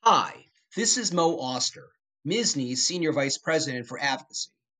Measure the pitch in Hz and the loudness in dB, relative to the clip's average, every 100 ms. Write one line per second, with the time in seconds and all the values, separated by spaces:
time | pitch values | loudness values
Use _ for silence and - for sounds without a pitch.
0 | 226 175 - - - _ _ - 214 262 | 6 4 2 -8 -20 _ _ -2 0 2
1 | 202 175 165 165 127 127 - - - _ | 0 2 2 2 -4 -2 -4 -6 -20 _
2 | _ _ 143 208 247 143 123 127 - 175 | _ _ -4 0 0 -2 -4 -2 -2 -2
3 | 160 151 135 - - 160 143 123 117 127 | -2 0 -2 -4 -2 -2 -2 -6 -8 -4
4 | 139 131 - - - _ _ | -2 -2 -6 -12 -12 _ _